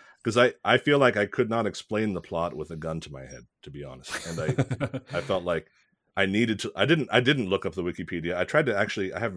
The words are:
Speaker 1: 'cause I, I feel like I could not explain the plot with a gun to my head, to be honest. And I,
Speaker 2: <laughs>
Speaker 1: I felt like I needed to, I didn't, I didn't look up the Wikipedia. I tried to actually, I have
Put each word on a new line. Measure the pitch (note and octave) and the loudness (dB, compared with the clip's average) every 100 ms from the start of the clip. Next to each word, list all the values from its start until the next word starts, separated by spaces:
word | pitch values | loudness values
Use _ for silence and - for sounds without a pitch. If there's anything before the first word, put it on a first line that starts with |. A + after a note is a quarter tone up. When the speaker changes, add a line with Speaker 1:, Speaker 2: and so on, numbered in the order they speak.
| - _ | -20 _
Speaker 1:
'cause | A2+ A2 | 0 4
I, | B2 - | 4 4
I | G2 A#2+ | 4 4
feel | - C#3+ | 4 4
like | B2+ G#2 | 4 4
I | G#2 | 0
could | - A2+ | 0 0
not | A#2 G#2+ | 2 0
explain | - - G#2+ G#2+ | -4 -4 -2 0
the | F#2 | -2
plot | - E2+ E2+ | -4 -2 -2
with | D2 D2+ | -4 -10
a | E2 | -8
gun | D#2+ D#2+ | -6 -6
to | D2+ | -8
my | C2+ | -16
head, | B1+ B1+ A#1 _ | -16 -18 -20 _
to | - | -16
be | C#2+ | -14
honest. | C#2 C2 C2+ - E2+ | -14 -14 -10 -8 -6
And | E2 | -4
I, | D#2 - - A2+ C#3 - - | -2 0 -2 -2 -6 -8 -6
Speaker 2:
<laughs> | F2 | -6
Speaker 1:
I | |
felt | - F#2+ | -2 -2
like | F2 E2 - _ _ _ _ - | 0 -4 -4 _ _ _ _ 0
I | G2 | 2
needed | G#2 A#2 G#2+ | 4 2 0
to, | A2 | -4
I | - A#2 | 0 2
didn't, | E3 C3 | 2 4
I | A#2 | 2
didn't | B2+ D3 G2 | 4 2 2
look | F#2+ | -2
up | F#2+ | -2
the | F#2 | -4
Wikipedia. | F2 E2 E2+ F2 E2 F2 | -6 -6 -6 -6 -4 -2
I | |
tried | F#2 D3+ C#3 | 0 2 2
to | G2+ | 0
actually, | G#2 - F#2+ | 0 -2 -4
I | F2 | -4
have | A2+ | -6